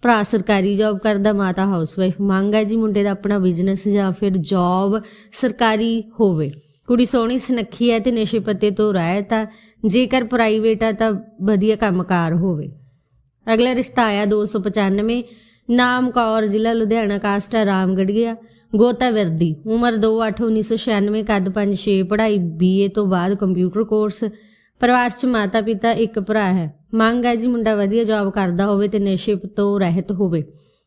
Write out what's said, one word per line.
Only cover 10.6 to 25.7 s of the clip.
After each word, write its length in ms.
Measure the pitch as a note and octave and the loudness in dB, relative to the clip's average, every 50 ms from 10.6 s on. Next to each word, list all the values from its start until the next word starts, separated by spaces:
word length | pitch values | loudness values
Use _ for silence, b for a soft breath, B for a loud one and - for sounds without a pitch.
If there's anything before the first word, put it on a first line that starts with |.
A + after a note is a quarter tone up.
| G#3+ A3+ A3 G#3+ A3 | 2 0 0 2 0
ਆ 80 | A3 G#3+ | -2 0
ਤਾਂ 200 | A3 A3+ A3 G#3 F#3+ - - - - F#3 | 0 0 0 0 -2 -6 -12 -12 -4 -2
ਵਧੀਆ 340 | G3+ G#3+ G3 F#3+ A3 G#3+ | 0 2 2 2 2 0
ਕੰਮਕਾਰ 580 | G#3 A3+ G#3 F3+ F3+ F3 - F#3+ F3 E3+ D#3+ D#3+ | 0 0 0 0 0 0 0 0 0 0 0 0
ਹੋਵੇ। 360 | F3 F3 G3 F3 D3 D3 C#3+ - - - _ _ _ _ _ _ _ _ _ _ _ _ - A3+ | 0 0 0 -2 -4 -6 -10 -14 -18 -20 _ _ _ _ _ _ _ _ _ _ _ _ 0 2
ਅਗਲਾ 200 | A3 A#3+ B3+ B3+ | 2 2 2 0
ਰਿਸ਼ਤਾ 300 | A#3+ B3+ - - - A#3+ | -2 -4 -2 0 0 0
ਆਇਆ 200 | A3 G3+ G3+ G#3 | 0 0 0 0
ਦੋ 200 | G3+ G#3+ G#3+ G#3 | 0 0 0 0
ਸੌ 160 | G#3 - A3 | -2 -4 -4
ਪਚਾਨਵੇਂ। 600 | F#3 G#3 F#3+ G#3+ G3+ G3 G3 G3+ G#3 A3 A#3 B3 A#3 B B B B B B B B - | -4 -2 -2 0 0 0 0 0 0 -2 -2 -4 -4 B B B B B B B B 0
ਨਾਮ 400 | A#3+ B3 B3 B3 B3 B3+ B3+ B3 | 2 2 2 2 2 0 0 0
ਕੌਰ, 360 | A#3+ B3 A#3 A3 A3 A3+ G#3+ | 0 0 0 2 2 0 0
ਜ਼ਿਲ੍ਹਾ 260 | G#3 G3 A3 A3 A3+ A#3 | 0 0 0 0 0 0
ਲੁਧਿਆਣਾ। 460 | A#3 A3 G3+ A3+ A3+ A3 G3+ G3+ G3+ | 0 0 0 0 0 0 0 -2 -2
ਕਾਸਟ 360 | G3+ G#3 G3+ G3+ F#3+ - - | -2 -2 -2 -2 -4 -2 0
ਆ 80 | A3+ G#3+ | 0 2
ਰਾਮਗੜੀਆ 720 | G3+ G3 F#3+ F#3+ F#3 F#3+ F#3 F#3+ F#3+ G#3 A3 A#3 A#3 A3+ A3+ B B B B B B - | 2 2 2 2 0 0 0 0 0 0 0 0 -2 -2 -8 B B B B B B 2
ਗੋਤਾਵਿਰਦੀ। 760 | G#3 A3+ A#3+ B3 A#3+ B3+ B3+ A3+ G#3+ G#3 E3+ E3 D#3+ F3 E3 D#3 D3 - | 2 4 4 2 0 0 0 2 2 0 0 0 0 0 0 -2 -4 -4
ਉਮਰ 300 | A3 A3 A#3 A#3+ A#3+ A3+ | -4 -2 0 0 0 0
ਦੋ 300 | A3 G3+ A3 A3 A3+ A3+ | 2 0 0 0 0 -2
ਅੱਠ 140 | A3 G#3 - A#3+ | -2 -2 -2 -2
ਉੱਨੀ 200 | A3+ A3 A3 G#3+ | 0 0 0 0
ਸੌ 140 | A3 A3+ | -2 -4
ਛਿਆਨਵੇਂ, 480 | A3+ - - A3 G3+ G3 G3+ G#3 A3 G#3+ | -4 -2 -2 0 0 0 0 -2 -4 -2
ਕੱਦ 240 | G#3+ A3 G3 F#3 G3 | 0 0 0 0 -2
ਪੰਜ 280 | F#3 G#3+ G#3 G3+ G3+ F#3 | -2 -2 -2 0 -2 -2
ਛੇ, 240 | - A3 G3+ F#3+ F#3+ | 0 0 0 0 0
ਪੜ੍ਹਾਈ 360 | F3 G#3 G#3 A3 A3 G#3 G3+ | 0 0 0 0 0 0 0
ਬੀ 400 | F3 E3+ D#3+ D#3+ F3+ F#3 F#3 G3 | -2 -4 -2 0 2 2 4 2
ਏ 100 | G3 G3 | 0 0
ਤੋਂ 180 | G3 G#3+ G#3 | 0 -2 0
ਬਾਅਦ 280 | F#3+ F#3+ F3+ F3 F#3 G3+ | 0 0 0 0 0 -2
ਕੰਪਿਊਟਰ 500 | G3 G#3 F#3+ F#3 E3+ F3+ F3+ F3+ G#3 A3+ | -2 0 -2 0 0 0 -2 0 -2 -2
ਕੋਰਸ। 400 | G#3+ G#3+ G#3+ G#3+ G#3+ G3+ - - G#3+ G#3 B B B B B B B B _ | 0 0 0 0 -2 -4 -4 -6 -8 -8 B B B B B B B B _
ਪਰਿਵਾਰ 300 | - A#3+ B3 B3 B3 B3 | 0 2 2 2 2 0
'ਚ 160 | - - - | -4 -2 -2
ਮਾਤਾ 340 | B3+ B3 A3 G#3 G3 F#3+ A3+ | 0 0 0 0 0 0 -2
ਪਿਤਾ, 300 | G#3+ G#3+ | 0 0